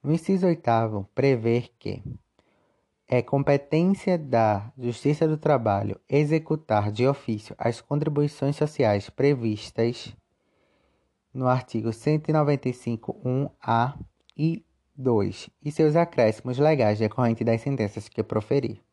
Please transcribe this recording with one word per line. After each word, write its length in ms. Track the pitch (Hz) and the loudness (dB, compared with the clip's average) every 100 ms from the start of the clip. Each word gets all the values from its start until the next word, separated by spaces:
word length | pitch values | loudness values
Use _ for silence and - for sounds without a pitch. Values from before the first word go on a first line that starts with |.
No 100 | 135 | -2
inciso 360 | 170 - 196 185 | -2 0 0 2
oitavo, 600 | 165 - 113 113 107 98 | 0 2 2 2 -4 -6
prevê 560 | - 135 127 113 117 117 _ | 0 2 2 2 0 -2 _
que 240 | 107 95 98 - _ _ _ _ _ _ _ _ _ | -10 -10 -12 -16 _ _ _ _ _ _ _ _ _
é 140 | 127 | -2
competência 960 | 117 139 139 143 143 160 180 196 - 175 | 0 0 2 0 2 0 0 0 -2 -4
da 540 | 143 120 110 104 107 - | 0 2 2 0 -4 -8
Justiça 520 | 120 117 143 147 160 | -8 -2 -2 0 0
do 100 | 151 | 0
Trabalho 640 | 151 139 110 101 101 98 _ | 2 2 2 0 -2 -8 _
executar 840 | 139 147 160 156 156 - 107 104 | 0 2 0 -2 -6 0 0 0
de 160 | 104 127 | 0 0
ofício 480 | 135 - 107 - - | 0 -4 -8 -8 -6
as 260 | 120 117 | -4 -4
contribuições 720 | _ 147 147 147 147 - 139 147 | _ -2 -2 0 -2 -2 -4 -2
sociais 560 | 151 - 117 104 - | -4 0 2 2 -2
previstas 1040 | - 139 135 113 107 - - 117 120 - - _ _ _ _ _ _ _ _ _ _ _ | 0 2 2 -2 -4 -8 -2 -2 -2 -14 -20 _ _ _ _ _ _ _ _ _ _ _
no 160 | 131 127 | -2 2
artigo 460 | 127 - 113 113 | 2 0 -4 -4
cento 360 | 113 - 156 156 | -4 0 0 2
e 40 | |
noventa 340 | 156 147 143 127 | 2 2 0 -2
e 60 | |
cinco, 420 | 123 - 113 - - | -6 -6 -6 -8 -8
um 240 | 127 127 143 _ | -4 -2 -4 _
A 340 | - 117 123 139 - _ _ - | -2 0 0 -4 -18 _ _ -4
e 300 | 156 165 _ _ _ - | -2 -2 _ _ _ -6
dois, 560 | 131 113 98 101 - _ | 0 2 0 -6 -16 _
e 80 | 147 | -10
seus 240 | 147 156 156 | 0 2 4
acréscimos 600 | 165 - 110 110 127 123 | 0 2 2 2 -6 2
legais 400 | 147 156 110 107 | 2 4 2 2
decorrentes 480 | 110 - 120 113 117 | 0 0 0 0 0
das 160 | 113 | 0
sentenças 480 | 139 135 104 107 - | -2 -2 -4 -4 -10
que 140 | - | -6
proferir. 580 | 110 110 107 139 123 - _ | -2 -4 0 -2 -2 -10 _